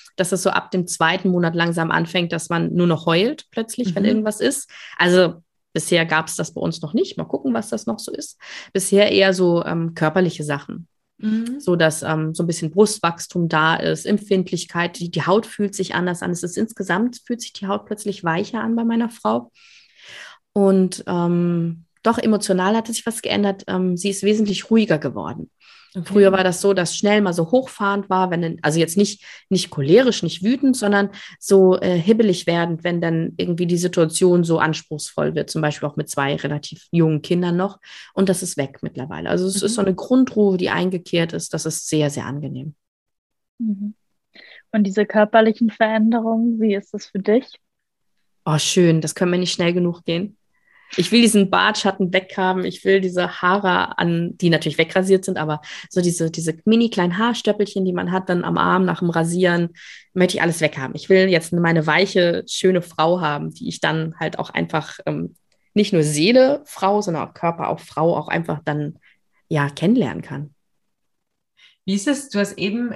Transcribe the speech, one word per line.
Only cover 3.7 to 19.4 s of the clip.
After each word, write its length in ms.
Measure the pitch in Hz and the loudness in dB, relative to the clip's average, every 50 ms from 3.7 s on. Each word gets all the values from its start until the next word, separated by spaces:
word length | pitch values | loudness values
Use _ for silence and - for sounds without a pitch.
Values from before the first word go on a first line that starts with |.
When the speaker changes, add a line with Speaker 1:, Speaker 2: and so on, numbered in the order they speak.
| - - 247 190 165 | -6 -6 -4 -4 -2
Speaker 1:
wenn 100 | 196 196 | 0 0
Speaker 2:
Mhm. 40 | 220 | 2
Speaker 1:
irgendwas 320 | 247 214 214 214 214 - | 2 0 0 -2 -4 -2
ist. 300 | - 262 - - - - - - - - - | -2 -2 -2 -4 -8 -14 -20 -20 -20 -10 -2
Also 460 | - 175 175 180 185 180 165 170 - _ _ _ _ _ _ - | 0 2 4 6 6 4 4 0 -6 _ _ _ _ _ _ -8
bisher 320 | 165 151 - 175 165 165 | -6 -2 0 2 2 2
gab's 280 | 165 156 160 160 - - | 2 0 -2 -2 -2 -6
das 200 | - 160 - - | -8 -8 -8 -6
bei 80 | - | -6
uns 180 | 180 170 160 - | -4 -4 -4 -6
noch 140 | 160 147 170 | -8 -4 -2
nicht. 240 | 262 381 - - - | -2 -2 -2 -4 -10
Mal 60 | 165 | -8
gucken, 280 | - - 294 - 269 | -6 -6 -4 -2 -2
was 160 | 226 226 220 - | -2 -2 -4 -6
das 160 | - 220 - | -8 -8 -6
noch 140 | 233 220 - | -6 -8 -8
so 120 | - - | -8 -12
ist. 300 | - - - - - _ - - - - - - | -10 -12 -12 -14 -16 _ -20 -18 -18 -18 -12 -6
Bisher 400 | - 190 190 - 196 202 202 - | -4 -4 0 4 4 6 6 6
eher 220 | 202 190 190 190 185 | 6 4 4 4 4
so, 280 | 185 180 175 170 170 170 | 4 2 2 2 2 0
ähm, 260 | 165 170 165 165 165 | -2 -4 -4 -4 -4
körperliche 520 | 165 - 160 156 156 190 185 165 - - 151 | -2 0 0 2 2 2 0 0 0 -4 -6
Sachen. 440 | 151 143 143 - - - 170 165 _ _ _ _ _ _ - | -6 -6 -6 -8 -12 -14 -14 -16 _ _ _ _ _ _ -6
Speaker 2:
Mhm. 420 | 214 214 220 226 233 240 262 294 | -4 -2 -2 -2 -4 -6 -8 -6
Speaker 1:
So 160 | 285 185 175 | -2 0 2
dass, 260 | 170 165 160 156 - | 2 2 2 0 -2
ähm, 320 | - - 156 156 156 156 165 | -4 -4 -4 -2 -4 -4 -4
so 80 | - | -4
ein 40 | 175 | -4
bisschen 240 | 170 165 - 165 156 | -4 -4 -4 -6 -2
Brustwachstum 800 | 160 196 214 208 - - - 170 165 - - - - 180 170 160 | 2 2 2 2 2 -2 -4 -4 -4 -4 -10 -6 -4 -2 -2 0
da 260 | 165 156 156 160 165 | 2 2 2 2 0
ist, 280 | - - 160 160 156 - | 0 0 -2 -2 -2 -2
Empfindlichkeit, 920 | 196 208 202 - - 196 190 180 - 185 175 - - - 170 170 175 - - | -2 -2 -2 0 0 0 0 0 -2 -4 -8 -8 -6 -4 -4 -4 -4 -4 -8
die, 120 | 175 170 | -10 -6
die 140 | - 165 - | -6 -4 0
Haut 220 | 165 190 226 220 | 2 2 2 0
fühlt 280 | - - - 208 196 202 | -2 -6 -6 -6 -4 -4
sich 200 | - 185 180 - | -6 -6 -4 -2
anders 260 | 170 180 180 175 170 | -2 -2 -2 -4 -4
an. 80 | 185 180 | -4 -6
Es 120 | 175 170 | -6 -6
ist 160 | 180 175 - 208 | -6 -6 -4 -4
insgesamt, 640 | 220 220 - - 190 190 175 202 233 247 240 - _ | -6 -6 -6 -8 -4 -2 -2 0 -2 -2 -4 -8 _
fühlt 140 | - 240 233 | -8 -8 -8
sich 140 | - - - | -10 -14 -14
die 120 | - 202 190 | -10 -6 -4
Haut 180 | 202 208 - | -4 -4 -6
plötzlich 360 | - 208 208 - 202 196 - | -8 -10 -8 -8 -8 -8 -6
weicher 380 | 175 165 160 185 208 - 247 220 | -4 -4 -2 -2 -4 -6 -6 -6
an 160 | 226 226 226 | -4 -2 -2
bei 80 | 233 233 | -2 0
meiner 240 | 233 233 226 240 226 | 0 0 0 -2 -4
Frau. 420 | - - - 214 226 240 | -6 -4 -2 -2 -2 -2